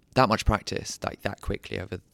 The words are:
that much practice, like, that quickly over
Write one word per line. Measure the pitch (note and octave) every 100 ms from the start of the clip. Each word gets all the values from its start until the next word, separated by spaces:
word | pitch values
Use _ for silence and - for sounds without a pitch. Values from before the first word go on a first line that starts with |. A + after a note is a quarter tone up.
| _
that | - A#2+
much | G#2+
practice, | - G#2+ - - - -
like, | - -
that | - -
quickly | - G2+ - -
over | F#2+ F#2 -